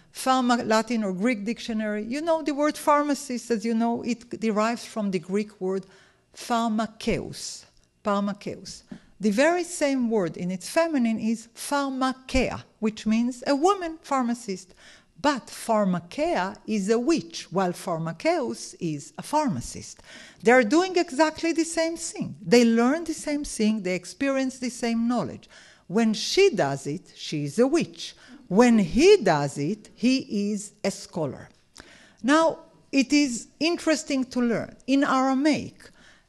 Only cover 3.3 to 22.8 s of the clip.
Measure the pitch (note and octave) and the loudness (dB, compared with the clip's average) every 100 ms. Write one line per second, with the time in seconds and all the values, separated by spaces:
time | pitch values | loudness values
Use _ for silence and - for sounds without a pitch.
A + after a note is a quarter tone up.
3.3 | B3 - A#3 A3 A3+ A#3 A#3 A3 A#3+ - | -8 -4 -2 0 0 0 -2 -2 -6 -6
4.3 | - A3 G3 A3+ A#3 - - G3+ F#3 D#3+ | -4 -2 0 0 -2 -8 -6 -2 -4 -2
5.3 | G3 G#3 - F#3 F#3+ F#3 - _ _ _ | -2 -4 -6 -4 -4 -6 -20 _ _ _
6.3 | - - A#3 A#3 G#3+ G#3+ - - E3 - | -14 -2 0 2 0 -2 -4 -2 -2 -4
7.3 | - - - - _ _ _ - G3+ G3+ | -10 -12 -14 -18 _ _ _ -2 0 -2
8.3 | G3 - - - - - - _ - G#3 | -4 -8 -10 -12 -18 -18 -20 _ -4 0
9.3 | G3+ D4 F4 E4+ - C#4+ C4+ A#3 A3 E3+ | 4 4 2 -2 -2 0 0 0 0 0
10.3 | - F3 F#3 - - E4 D4 A#3 A3+ A3 | -2 -6 -6 -4 0 2 2 0 0 -2
11.3 | A3+ - - - C#4+ C#4 C4 B3+ B3+ - | -4 -6 -14 -4 -2 -2 -2 -2 -4 -2
12.3 | C4 A3+ - - - G#3+ G#3+ G#3+ A3 A#3+ | 0 0 -2 -12 -4 -4 -2 0 2 0
13.3 | B3+ - C#4 E4 G4+ E4+ D#4+ - C4+ A#3+ | -2 0 4 4 2 -2 -8 -2 0 0
14.3 | A#3+ - F#3 - - - - _ - C4+ | -2 -6 -10 -10 -20 -20 -20 _ -4 0
15.3 | C4+ - - - A3 G3+ F3+ E3+ - D#4+ | 0 -4 -10 0 2 2 0 -4 -4 -2
16.3 | C#4 F#3 G#3 - G#3+ F#3+ A3+ B3 E4 - | 0 -2 -6 -4 -2 0 0 2 0 -2
17.3 | - - E3+ F#3 F3 - E3 E3 E3 D#4 | -12 -6 -2 0 -2 -4 -4 -4 -4 0
18.3 | F4 A#3+ A#3 - - E3+ D3 - - - | 0 -2 -6 -12 -8 -6 -6 -10 -14 -4
19.3 | D4 G#3 C3+ - F#2 - - - - - | 0 0 -2 -6 -12 -16 -18 -20 -20 -20
20.3 | - F3+ B3+ A3 D4+ F#4+ F4+ F4 B3+ D#4 | -4 4 4 6 4 2 0 -2 2 0
21.3 | D#4 E4 E4 D#4+ - E4 E4 - G4+ G3+ | 0 -4 -2 -2 -2 -4 -4 -8 -8 -10
22.3 | - E3+ A#3+ A#3+ A3+ | -8 4 6 6 4